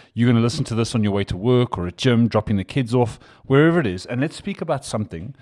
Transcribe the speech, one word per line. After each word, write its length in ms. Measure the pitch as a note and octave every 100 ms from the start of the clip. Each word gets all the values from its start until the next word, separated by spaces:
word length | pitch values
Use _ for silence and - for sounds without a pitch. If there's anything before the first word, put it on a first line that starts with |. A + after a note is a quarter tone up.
| - A2+
you're 120 | A#2+
gonna 140 | A#2
listen 220 | A#2 B2
to 100 | B2
this 220 | A2+ A#2 A#2
on 80 |
your 80 | G#2
way 120 | G2+ G2
to 120 | F2+
work 400 | A2+ B2 B2 -
or 80 | F2
at 120 | -
gym, 300 | C3 A#2 A#2
dropping 280 | G#2+ - G2+
the 80 |
kids 320 | F#2 D3 A#2 B2+
off, 240 | A#2 - - -
wherever 360 | - C3+ D#3+ F3
it 60 | C#3+
is. 220 | C3 -
And 140 | A#2+
let's 140 | D3 -
speak 260 | - G3
about 220 | E3 C#3
something, 520 | - A#2 G#2 E2+ G2+ -